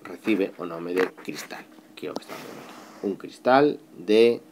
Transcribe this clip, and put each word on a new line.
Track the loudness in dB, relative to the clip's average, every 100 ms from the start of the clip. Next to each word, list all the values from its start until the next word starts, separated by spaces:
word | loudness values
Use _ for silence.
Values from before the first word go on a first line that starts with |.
recibe | -16 -8 -2 0 0 -4
o | -10
nome | -8 -4 0
de | 0 -2
cristal, | -14 -12 -12 -16 -16 -20 -20 -14
que | -10
é |
o | -10
que | -12
estamos | -14
vendo | -14 -16 -18
aquí. | -20 -20 -8 -6
Un | -6
cristal | -10 -6 4 6 4 2 -10
de | -16 2 6 6 4 -6